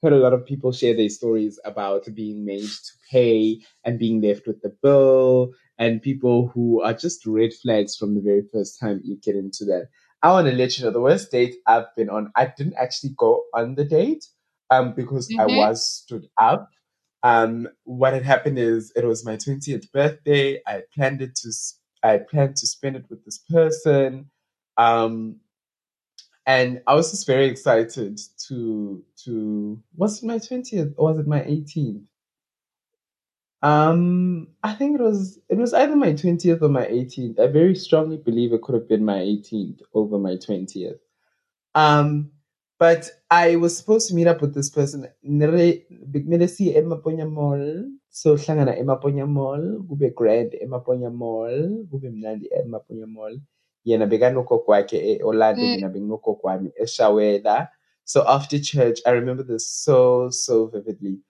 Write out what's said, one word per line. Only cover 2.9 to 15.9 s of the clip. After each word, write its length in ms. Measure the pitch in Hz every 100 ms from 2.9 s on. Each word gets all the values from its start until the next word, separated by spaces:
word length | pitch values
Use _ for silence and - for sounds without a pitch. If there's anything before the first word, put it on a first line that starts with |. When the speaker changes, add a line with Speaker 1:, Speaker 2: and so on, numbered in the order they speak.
| _ _
Speaker 1:
pay 520 | 131 120 113 110 113 _ _ -
and 140 | 117
being 200 | 113 113
left 280 | 107 101 -
with 140 | 107
the 80 | 101 -
bill, 720 | 139 139 135 131 131 127 127 127 _ _
and 240 | 117 113
people 460 | 135 135 123 120 123
who 320 | 120 117 117
are 120 | 107
just 320 | 113 170 - 110
red 260 | 110 113
flags 440 | 113 123 110 101 -
from 180 | 104
the 80 | 104
very 220 | 101 101 101
first 260 | 110 98 -
time 220 | 113 101
you 120 | - 101
get 200 | - 101
into 300 | 95 - 104
that. 240 | 92 87 _ _ _
I 80 | 160
wanna 200 | 185 160
let 260 | 127 127 -
you 80 | 123
know 60 |
the 100 | 104
worst 300 | 127 190 -
date 240 | 123 123 - -
I've 220 | 117 117 -
been 160 | 104
on, 200 | 104 107 113
I 100 | 131 -
didn't 200 | 143 -
actually 400 | 127 - 139 139
go 280 | 113 123 - 117
on 180 | 117
the 100 | 135 143
date, 420 | 156 220 311 - _ _ _ _
um, 240 | 131 127
because 380 | 107 123 135 123
I 140 | - 107
Speaker 2:
Mm-hmm. 100 | 107
Speaker 1:
was 320 | 104 113
stood 420 | -